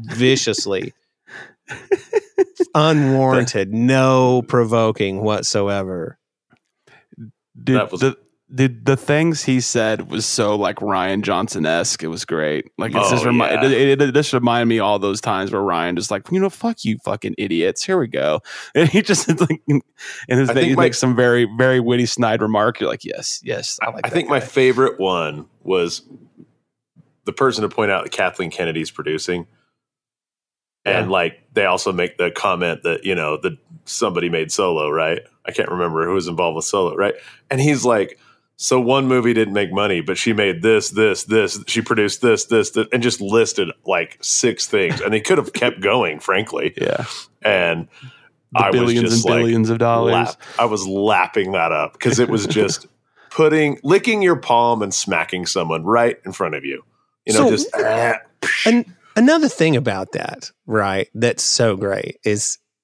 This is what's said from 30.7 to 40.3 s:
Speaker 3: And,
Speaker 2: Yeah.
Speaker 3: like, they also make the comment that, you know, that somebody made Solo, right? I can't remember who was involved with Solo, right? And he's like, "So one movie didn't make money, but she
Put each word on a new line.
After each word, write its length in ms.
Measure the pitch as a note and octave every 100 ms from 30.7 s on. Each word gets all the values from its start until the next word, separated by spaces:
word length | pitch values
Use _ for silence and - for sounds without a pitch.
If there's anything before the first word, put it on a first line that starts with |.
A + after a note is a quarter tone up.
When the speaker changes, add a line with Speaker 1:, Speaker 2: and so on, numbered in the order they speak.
| _
Speaker 3:
And, 220 | G2+ F#2 F2+
Speaker 2:
Yeah. 60 |
Speaker 3:
like, 280 | F#2 E2+ - _
they 140 | - G2
also 260 | F#2 -
make 240 | F2+ F2+ -
the 140 | F2
comment 520 | - G2+ F2+ F2 E2
that, 200 | E2+ E2
you 100 | G2
know, 220 | F2+ D#2 D2+
that 200 | F#2 E2 _ -
somebody 460 | - - A2 F2 F2
made 200 | E2 D#2+
Solo, 380 | - F#2+ D#2+ D2+
right? 320 | D#2 D#2+ E2+ - _
I 80 | -
can't 160 | - -
remember 360 | F2+ F2 D#2+ E2+
who 80 |
was 140 | F#2+ E2+
involved 280 | E2 F2 D#2+
with 80 |
Solo, 300 | - G2+ F2+ -
right? 180 | G2+ - - - _
And 100 | C3
he's 240 | D3 C#3
like, 340 | A#2+ A2+ F#2 - _ _ _ _
"So 240 | - B2+
one 260 | A#2+ C3+ C3
movie 280 | B2+ A#2
didn't 180 | A2+ G#2+
make 180 | G2+ G2
money, 300 | F#2+ G#2 F2+
but 160 | D#2 F#2
she 160 | -